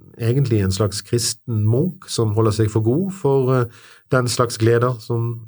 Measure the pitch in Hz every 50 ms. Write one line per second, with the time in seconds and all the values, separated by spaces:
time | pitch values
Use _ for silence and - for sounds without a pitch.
0 | - - - - 113 113 123 139 139 113 113 104 95 95 95 - 110 101 - -
1 | - - - 120 117 - - - _ - 117 107 104 107 117 123 165 185 - -
2 | - - - - 117 110 104 113 113 110 101 107 110 104 - 113 107 110 123 160
3 | 196 196 185 - - 139 139 135 127 127 131 127 120 117 - - - - - -
4 | _ _ - 127 123 120 - - 123 113 - - 110 113 117 117 120 127 127 113
5 | - - 120 117 117 117 117 117 113